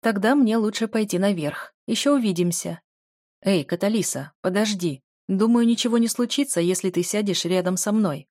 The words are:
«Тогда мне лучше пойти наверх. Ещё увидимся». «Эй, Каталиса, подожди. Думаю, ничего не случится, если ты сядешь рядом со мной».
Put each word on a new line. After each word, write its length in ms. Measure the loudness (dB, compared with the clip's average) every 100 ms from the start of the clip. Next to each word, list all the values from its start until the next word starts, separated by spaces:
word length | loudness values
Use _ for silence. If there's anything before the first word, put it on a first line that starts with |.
«Тогда 340 | -2 0 2
мне 220 | 4 4 2
лучше 320 | 0 -2 -4
пойти 300 | -2 -2 0
наверх. 560 | 0 0 -4 -6 -14 _ -6
Ещё 280 | -2 2
увидимся». 640 | 2 2 2 0 -2 -6 -10 _ _ _ _ _ _
«Эй, 220 | 0 0
Каталиса, 680 | 0 -2 0 0 -2 -6 -10 _
подожди. 600 | -2 0 0 0 -2 -4 _ _ -4
Думаю, 380 | 0 4 4 4
ничего 320 | 2 0 2
не 100 | 0
случится, 540 | 0 -2 -2 -2 0
если 260 | 0 0 -2
ты 140 | -2
сядешь 420 | -2 -2 -2 -2
рядом 320 | 0 0 0 -2
со 160 | 0
мной». 360 | 2 0 -2 -10